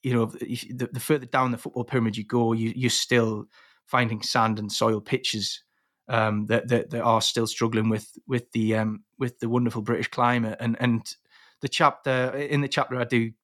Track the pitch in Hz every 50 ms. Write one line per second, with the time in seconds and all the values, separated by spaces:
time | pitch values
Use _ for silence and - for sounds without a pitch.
0 | - 127 123 120 113 113 - - 120 - 127 117 - - 127 127 127 - - 127
1 | - - 156 147 127 120 - 135 131 127 120 113 - 127 - 123 113 - - 127
2 | 113 110 101 110 104 - - 120 120 113 113 113 113 113 113 123 131 - - -
3 | - - 131 120 113 110 110 104 101 _ _ - - _ _ _ _ _ - 123
4 | 123 113 113 107 - - - 131 110 110 110 107 107 101 - - - 113 110 107
5 | - - - 123 127 - - 107 98 - - - _ _ _ _ _ _ _ _
6 | _ - 123 113 110 110 107 104 107 104 113 117 - 117 120 113 - - - 117
7 | - 117 113 113 107 - - 120 113 110 - - 120 117 113 110 107 113 110 107
8 | 107 - - - _ - 135 120 120 _ - 117 110 110 110 110 110 110 107 104
9 | _ _ _ - 135 120 123 _ - 113 117 123 123 117 113 117 104 113 117 -
10 | 123 - - - 123 120 123 120 117 110 107 - 120 117 117 - 127 123 117 113
11 | - - - _ _ _ _ - - _ _ _ - 135 - - 165 143 - -
12 | _ 143 131 127 127 127 127 135 147 - 147 143 143 135 - - 139 - 127 123
13 | 120 113 127 120 117 113 113 _